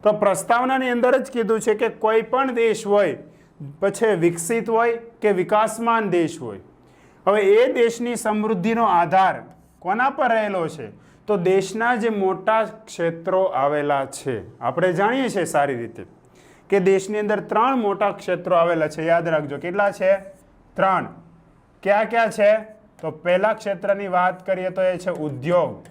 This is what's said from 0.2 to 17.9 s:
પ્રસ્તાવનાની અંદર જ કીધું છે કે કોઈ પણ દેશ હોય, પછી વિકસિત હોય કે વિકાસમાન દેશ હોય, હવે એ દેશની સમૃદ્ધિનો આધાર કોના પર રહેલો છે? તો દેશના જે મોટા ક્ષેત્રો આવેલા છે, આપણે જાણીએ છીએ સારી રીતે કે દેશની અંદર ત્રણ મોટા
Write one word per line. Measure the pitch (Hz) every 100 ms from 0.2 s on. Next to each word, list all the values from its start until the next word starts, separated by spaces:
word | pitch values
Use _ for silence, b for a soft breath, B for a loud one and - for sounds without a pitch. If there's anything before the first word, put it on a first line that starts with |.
પ્રસ્તાવનાની | 196 180 - 233 254 262 262 240
અંદર | 240 254
જ | - 240
કીધું | 208 220
છે | 220 214
કે | 233 220 214
કોઈ | 226
પણ | 226 254 269 233
દેશ | 226 208 202
હોય, | 202 190 123 - B B B 139 -
પછી | 196 196 226 185 170
વિકસિત | 170 - 233 226 226
હોય | 233 233 - -
કે | 214 190
વિકાસમાન | 180 208 220 214 233 226 208
દેશ | 175 160 -
હોય, | 123 98 - _ b b b b -
હવે | 208 196 214
એ | 262
દેશની | 277 233 233 240 233
સમૃદ્ધિનો | 220 214 214 208 185 226 226
આધાર | 175 170 190 185 131 110 - _ _
કોના | 175 208 262 269
પર | 262
રહેલો | 226 214 190 160
છે? | 160 110 - b b -
તો | 208
દેશના | 175 190 190 208 233 247
જે | 226
મોટા | 214 190 185 - 220 214 - -
ક્ષેત્રો | - 170 165 165 185 139 131
આવેલા | 143 147 147 143 135 -
છે, | 139 117 90 -
આપણે | 120 131 185
જાણીએ | 175 208 254 247
છીએ | 190 160
સારી | 156 143 123
રીતે | 117 - 92 _ _ b b b b
કે | 196
દેશની | 185 190 190 214
અંદર | 208 208 165
ત્રણ | 214 240 269
મોટા | 208